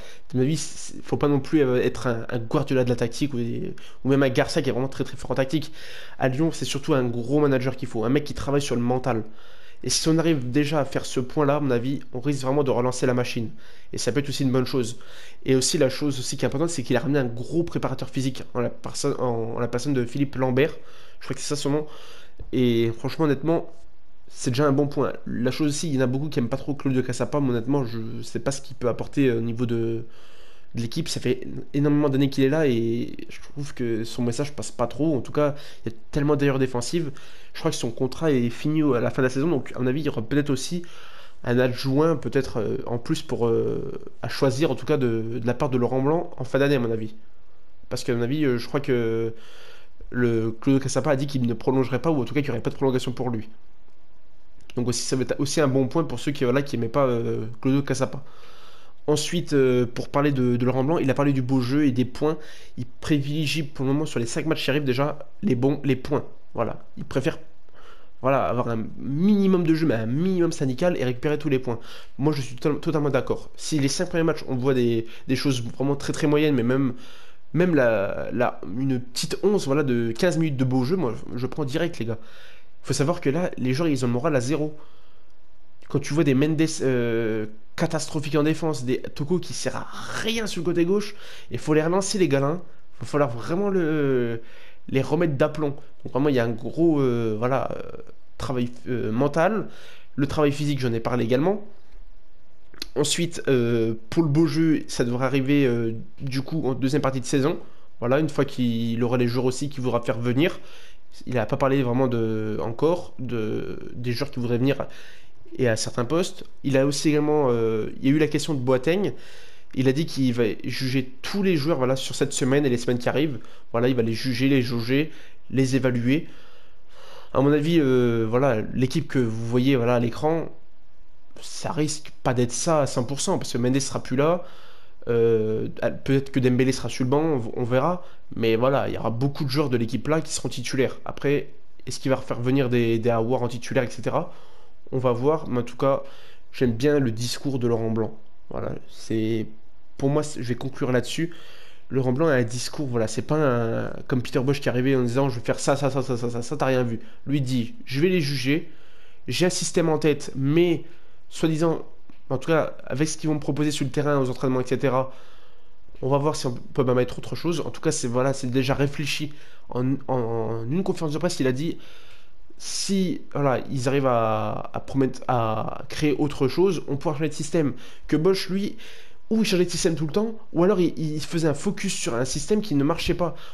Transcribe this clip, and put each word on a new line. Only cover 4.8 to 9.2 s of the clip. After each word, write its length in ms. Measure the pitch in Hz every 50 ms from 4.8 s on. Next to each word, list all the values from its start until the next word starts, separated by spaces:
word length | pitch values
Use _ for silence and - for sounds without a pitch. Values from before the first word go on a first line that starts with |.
| 135 135
très, 160 | - - 127
très 100 | - -
fort 160 | - - -
en 40 | 123
tactique. 360 | 131 135 131 160 151 139 - - - - - - - - - - -
À 80 | - 131
Lyon, 240 | 123 135 165 160
c'est 140 | 147 - 135
surtout 280 | - - 131 - 160 151
un 120 | 131 123
gros 340 | 120 117 120 113 120 143 151
manager 380 | 147 139 135 127 123 135 127 -
qu'il 100 | 123 -
faut, 160 | - 113 107
un 60 | 117
mec 160 | 135 147 147
qui 80 | - -
travaille 280 | - - 139 139 143
sur 140 | 143 - 123
le 60 | 120
mental. 420 | 120 123 127 127 131 135 113 110